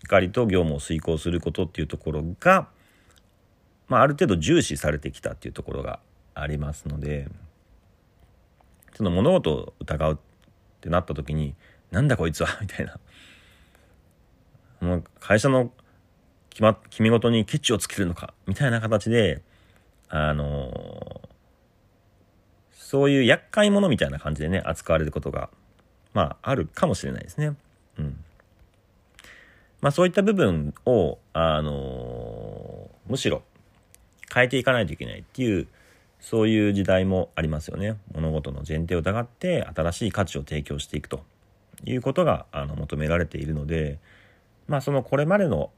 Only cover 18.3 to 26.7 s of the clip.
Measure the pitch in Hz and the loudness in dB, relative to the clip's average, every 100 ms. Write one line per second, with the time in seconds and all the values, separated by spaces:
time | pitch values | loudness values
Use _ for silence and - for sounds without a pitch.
18.3 | - - 98 139 113 110 107 110 117 98 | -10 -6 0 0 0 2 0 2 4 4
19.3 | 71 - _ _ _ _ _ - 78 76 | 0 -8 _ _ _ _ _ -6 0 0
20.3 | 73 73 71 64 - 50 50 50 - - | 0 -2 -4 -6 -10 -12 -14 -14 -14 -18
21.3 | _ _ _ _ _ _ _ _ _ _ | _ _ _ _ _ _ _ _ _ _
22.3 | _ _ _ _ _ - 139 139 139 120 | _ _ _ _ _ -4 2 4 6 6
23.3 | 156 - - 208 202 190 117 73 73 76 | 4 2 2 4 4 4 2 0 -2 -6
24.3 | 76 76 92 - 85 - 80 76 73 - | -4 -2 -2 -2 -4 0 2 2 -4 -6
25.3 | - - _ _ _ _ _ _ 107 76 | -6 -8 _ _ _ _ _ _ -2 -2
26.3 | - - 131 78 | -2 -4 -2 -2